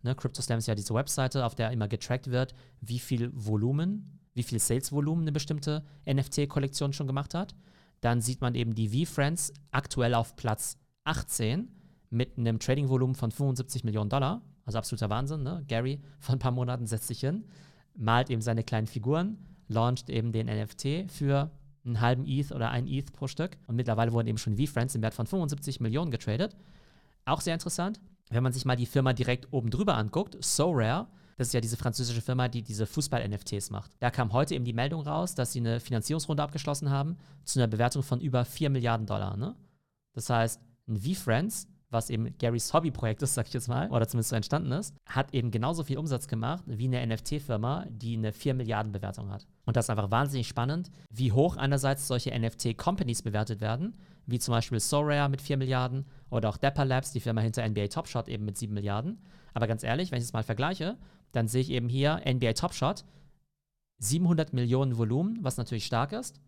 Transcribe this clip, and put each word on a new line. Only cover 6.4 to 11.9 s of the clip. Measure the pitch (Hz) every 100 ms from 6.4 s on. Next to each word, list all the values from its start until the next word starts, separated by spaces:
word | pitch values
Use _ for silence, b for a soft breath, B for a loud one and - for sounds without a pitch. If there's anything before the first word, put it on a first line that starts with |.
| 143 147 139 139 143
schon | 139 139
gemacht | 135 143
hat. | 170 196 - B B B B
Dann | 120 120
sieht | 113 127
man | 123 120
eben | 117 110
die | 110 120 165
V-Friends | - 143 170 - - -
aktuell | 135 - - 120
auf | 117 117 -
Platz | 120 107 - - _ _ 147
achtzehn | 151 - - 110 156 247 B B